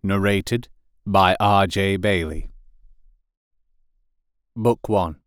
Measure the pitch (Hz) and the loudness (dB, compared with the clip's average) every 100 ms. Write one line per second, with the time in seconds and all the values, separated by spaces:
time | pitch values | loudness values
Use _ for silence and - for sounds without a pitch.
0 | 98 98 101 101 - 117 - - _ _ | -2 0 0 0 -2 -6 -6 -20 _ _
1 | - 98 92 95 104 101 98 98 98 98 | 0 4 4 4 2 2 2 0 -2 0
2 | 104 95 80 78 - - - _ - - | 0 -2 -2 -8 -12 -16 -20 _ -20 -20
3 | _ _ _ _ _ _ _ _ _ _ | _ _ _ _ _ _ _ _ _ _
4 | _ _ _ _ _ 117 107 117 - 104 | _ _ _ _ _ -4 -2 -2 -2 -2
5 | 87 73 | -2 -8